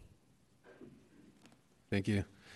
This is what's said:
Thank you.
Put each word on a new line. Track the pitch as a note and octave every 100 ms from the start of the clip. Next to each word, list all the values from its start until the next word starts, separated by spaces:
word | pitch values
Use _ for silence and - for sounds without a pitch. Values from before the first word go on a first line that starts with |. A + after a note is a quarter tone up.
| - - - - _ _ - - - - - - - - - - _ _ -
Thank | G2+ F#2+
you. | G2+ F2+ - -